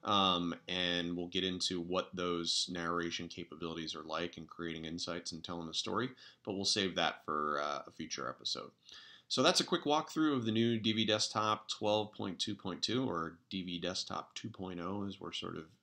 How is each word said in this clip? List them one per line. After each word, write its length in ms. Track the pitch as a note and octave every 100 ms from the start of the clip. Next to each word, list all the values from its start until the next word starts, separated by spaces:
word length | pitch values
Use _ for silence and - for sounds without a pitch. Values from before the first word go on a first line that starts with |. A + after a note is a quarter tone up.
Um, 500 | - G2+ F#2+ F2+ F2 E2+ -
and 480 | F2+ F2+ F2 F2 F2
we'll 100 | F2
get 180 | F#2
into 360 | F#2 F2+ - F#2
what 280 | E2+ F2+ -
those 540 | F#2 F2+ F2 E2+ - -
narration 560 | F2 E2+ E2+ E2+ E2 E2+
capabilities 680 | - E2+ D#2 E2+ E2 E2
are 100 | E2
like 340 | D#2 D#2+ E2+ -
in 80 | D#2+
creating 380 | - E2+ D#2+
insights 480 | D#2+ E2+ - F2 -
and 100 | E2
telling 260 | E2 E2+ E2
a 60 |
story, 340 | - - G2 C3 - - -
but 80 | -
we'll 120 | G2
save 300 | G2 G#2+ F#2+
that 300 | E2+ E2 -
for, 360 | - D2+ D2+ D2
uh, 220 | D2 C#2+ -
a 40 |
future 380 | - D#2 - B1
episode. 420 | B1+ A1 - - _ - - - - _
So 140 | -
that's 180 | C#3 F#3
a 40 |
quick 200 | C#3+ E3+
walkthrough 500 | D3 D3+ D#3 - D#3
of 100 | C3+ A2+
the 60 |
new 260 | A2 A#2 A#2
D 140 | A2
V 120 | G#2+
Desktop 640 | G#2+ G#2+ - A2 G#2+ G#2+ -
twelve 440 | - G#2+ G#2+ G#2
point 260 | - G2+ F2
two 160 | -
point 260 | G2+ F#2+ -
two, 300 | - A#2+ C3
or 280 | F2 E2 E2 _
D 120 | G2
V 160 | F2+ F2
Desktop 560 | F2 F#2+ - F2+ -
two 140 | - A#2+
point 320 | A2+ F#2 F2
oh, 240 | E2+ G2+ G2+
as 140 | F#2
we're 120 | F2
sort 240 | E2 F#2 E2
of 80 | D#2+ -